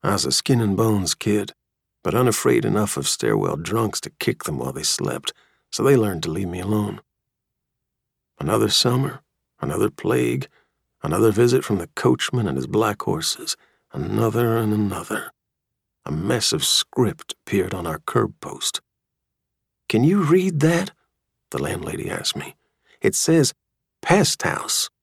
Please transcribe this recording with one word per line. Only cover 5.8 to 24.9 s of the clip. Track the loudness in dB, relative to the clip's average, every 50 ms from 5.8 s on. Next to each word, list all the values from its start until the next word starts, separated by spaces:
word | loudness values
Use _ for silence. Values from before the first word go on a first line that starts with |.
they | 4 6 6
learned | 6 4 2 -2 -4
to | -4 -4
leave | -4 -4 -4 -4
me | -6 -6
alone. | -4 -2 0 0 0 -2 -6 -10 _ _ _ _ _ _ _ _ _ _ _ _ _ _ _ _ _ _ _ _ _ _ _ _ _ _ _ _
Another | -2 0 2 2 2 2
summer, | 2 2 2 2 2 2 0 -2 -6 -10 _ _ _ _ _ _ _ _
another | -6 -4 0 0 0 0
plague, | -2 -4 -2 0 0 2 2 0 0 -2 -6 -8 _ _ _ _ _ _ _ _ _ _
another | -6 -2 0 4 4 4
visit | 4 4 4 4 4 2 2
from | 0 -2 -2
the | -2 -6 _
coachman | 0 2 2 2 2 0 -2 -2 -2 -2
and | 0 -2
his | -4 -4
black | 0 0 0 2 0 -2 -4
horses, | -4 -4 -4 -2 -2 -4 -6 -6 -6 -10 -10 _ _ _ _ _ _ _
another | -8 -6 -6 -2 0 0 0 2 2 2 0 2 2
and | 0 0 0
another. | 2 2 0 0 -2 -6 -8 -8 -8 -8 -8 -10 _ _ _ _ _ _ _ _ _ _ _ _ _ _ _
A | -6
mess | -6 -4 -2 0 0 0 0 0 -2
of | 0 0
script | 0 0 0 -2 _ 0 2 2 2 0 -6 -14 -18 -18
appeared | _ _ -2 0 0 0 0 -4
on | -6 -6
our | -6 -6 -6
curb | _ -2 0 0 0 0 -4 _
post. | -14 -14 -10 -6 -6 -6 -6 -6 _ _ _ _ _ _ _ _ _ _ _ _ _ _ _ _ _ _ _ _ _ _
"Can | 0 4 4
you | 4 4 4 4
read | 4 4 4 4 2 0 2
that?" | 2 2 2 2 -2 -4 -10 _ _ _ _ _ _ _ _ _ _ _
the | -6 -6
landlady | -4 -4 -4 -6 -6 -8 -8 -8 -6 -6
asked | -6 -4 -4 -4 -6
me. | -6 -10 -12 -16 _ _ _ _ _ _ _ _ _
"It | 0 0 0
says, | 2 2 4 4 6 4 4 0 _ _ _ _ _ _ _ _ _
'Pest | 0 2 4 4 4 2 0 -2 -2
house.' | -4 -4 -4 -4 -4 -4 -4 -4 -6